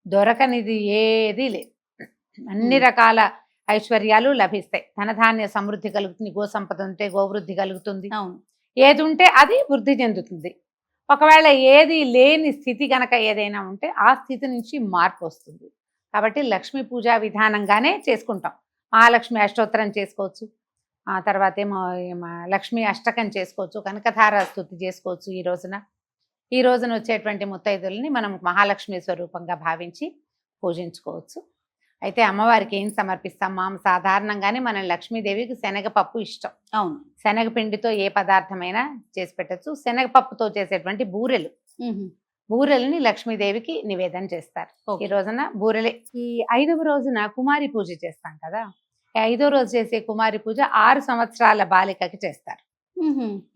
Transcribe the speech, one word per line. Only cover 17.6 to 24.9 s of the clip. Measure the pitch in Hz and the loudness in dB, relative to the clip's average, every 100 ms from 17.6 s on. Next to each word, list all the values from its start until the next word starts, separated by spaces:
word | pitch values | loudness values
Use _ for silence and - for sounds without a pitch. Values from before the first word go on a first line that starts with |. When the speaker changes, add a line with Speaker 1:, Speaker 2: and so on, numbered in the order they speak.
| 202 208 285 392 - | 2 2 2 -2 -2
Speaker 1:
చేసుకుంటాం. | 220 - 196 160 - _ _ - | -2 -4 -8 -8 -12 _ _ 2
మహాలక్ష్మి | 226 233 233 233 226 | 6 8 6 2 0
అష్టోత్తరం | 208 233 214 220 208 208 | 0 0 0 0 -2 -4
చేసుకోవచ్చు, | 196 - 196 - 220 _ _ _ _ _ - | -8 -6 -8 -10 -20 _ _ _ _ _ -8
ఆ | 190 | -4
తర్వాత | 208 196 196 196 | -2 2 0 0
ఏమో, | 202 196 180 | -4 -4 -6
ఏమో | 180 180 175 170 170 175 | -6 -8 -10 -12 -12 -4
లక్ష్మీ | 196 - 233 | -4 -4 -4
అష్టకం | 214 190 233 226 214 | -2 -2 -4 -4 -4
చేసుకోవచ్చు, | 202 185 - 180 214 | -6 -8 -10 -10 -10
కనకధార | 196 208 226 214 214 202 | -12 -4 -2 4 4 4
స్తుతి | 185 202 180 175 | 0 -6 -14 -10
చేసుకోవచ్చు. | 185 | -10